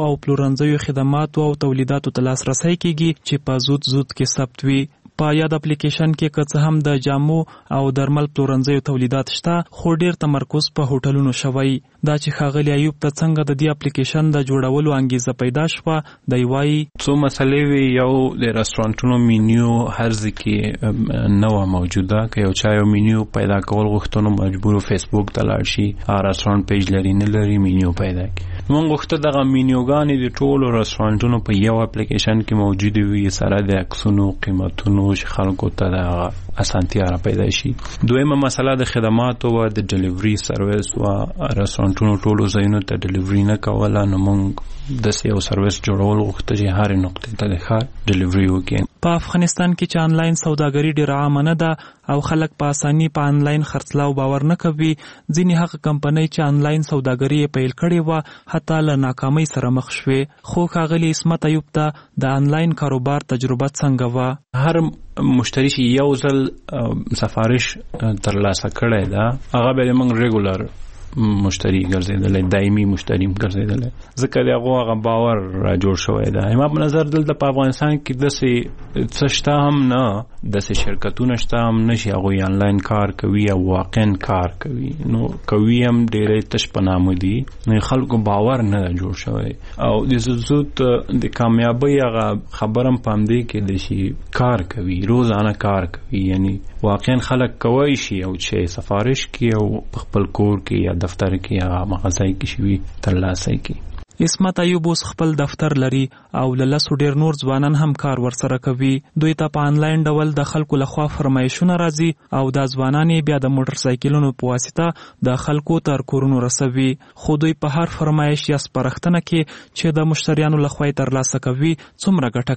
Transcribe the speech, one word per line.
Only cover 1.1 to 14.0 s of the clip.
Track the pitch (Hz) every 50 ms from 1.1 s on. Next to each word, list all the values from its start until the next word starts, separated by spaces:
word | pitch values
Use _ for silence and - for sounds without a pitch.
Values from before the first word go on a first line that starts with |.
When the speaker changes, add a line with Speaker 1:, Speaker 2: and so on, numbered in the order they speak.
| 143 147 156 151 - 156 151 147
Speaker 1:
او | 143 143 151
تولیداتو | 139 131 131 131 131 143 139 - 135 -
ته | - 127 131
لاسرسی | 131 - - - 131 - - 170 180
کیږي | 175 - 175 160 151 165 165 151 - -
چې | - 147 139 -
په | - 131 127 117
زود | 131 143 139 - - 131
زود | 139 135 - -
کې | - 131 123 -
ثبت | - 135 123 - - -
وي. | 135 139 135 135 135 _ _ _ - - -
په | 156 151
یاد | 151 156 160 151 160
اپلیکیشن | 151 - 156 151 147 - 147 147 - 160 160
کې | 156 - 160 151
که | - 156 147
څه | - - 143 147
هم | 156 156 156 143
د | 147 143 135 131
جامو | 143 139 139 147 151 160 165 156 - - - - - -
او | 135 139 139 131 139
درمل | 139 139 147 147 147 147 - -
پلورنځیو | 139 131 135 131 131 139 143 139 - -
تولیدات | 139 127 127 123 135 135 131 - -
شته، | - - 170 170 175 165 - -
خو | - - 175 165 156
ډیر | 175 180 165 - 160
تمرکز | 151 143 135 131 - - 151 151 - -
په | 160 147 127
هوټلونو | 143 131 - 143 139 139 139 131
شوی. | 123 - - 135 127 135 135 135 135 127 - _ _ - -
دا | 147 151
چې | 151 - 156 - -
ښاغلي | 151 143 135 151 147 147
ایوب | 143 143 151 156 147 - -
ته | 147
څنګه | 139 - 165 160 156 151 151 143
د | 143 131
دې | 156 156 147
اپلیکیشن | 147 - 143 - -